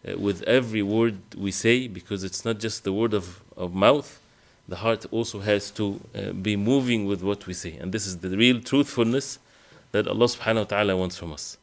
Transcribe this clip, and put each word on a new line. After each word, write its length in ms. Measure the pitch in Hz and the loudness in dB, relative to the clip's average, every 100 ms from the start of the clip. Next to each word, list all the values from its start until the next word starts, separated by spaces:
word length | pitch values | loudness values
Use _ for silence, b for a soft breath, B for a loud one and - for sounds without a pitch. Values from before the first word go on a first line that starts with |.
| 95 | -8
uh, 100 | 95 | -4
with 280 | 101 90 | -2 -2
every 360 | - 123 120 110 | 2 2 2 -2
word 360 | 101 110 117 98 - - | 0 2 2 0 -14 -6
we 140 | 98 | -4
say, 380 | - 113 123 127 | 0 4 2 0
because 340 | 92 - 101 | -10 -8 -6
it's 220 | 95 - | -6 -6
not 160 | 117 107 | -4 -4
just 240 | 113 - | -4 -4
the 80 | 101 | -2
word 220 | 98 113 | 0 2
of, 260 | 104 90 - - - | 0 -4 -14 -20 -10
of 180 | 90 | -6
mouth. 460 | 92 104 147 - - b b b b - | 4 6 6 0 -20 b b b b -12
The 80 | 87 | -4
heart 300 | 110 113 - | 0 -2 -2
also 300 | 110 113 104 | -2 -2 -4
has 320 | 101 104 - | 2 2 0
to, 260 | - 104 101 - | -2 -2 -4 -10
uh, 180 | 104 98 | -8 -6
be 220 | 95 98 | -4 0
moving 520 | 104 104 139 127 113 98 | 2 4 4 4 0 0
with 160 | 98 | 0
what 260 | 95 101 - | 0 -2 -4
we 60 | |
say. 220 | 90 87 76 | -8 -8 -8
And 100 | 85 | -6
this 160 | 107 98 | -4 -6
is 120 | 90 | -6
the 100 | 92 95 | -4 4
real 240 | 123 120 | 4 4
truthfulness 800 | 117 135 143 - 113 127 - - b b b b b | 2 0 2 2 2 2 -4 -12 b b b b b
that 160 | 101 104 | -2 0
Allah 200 | 107 120 | 2 2
subhanahu 320 | - - 113 | 2 0 0
wa 60 | |
ta'ala 320 | 101 104 104 92 | 0 0 2 2
wants 200 | 90 - | -2 -4
from 160 | 82 | -10
us. 240 | 73 - - | -10 -12 -14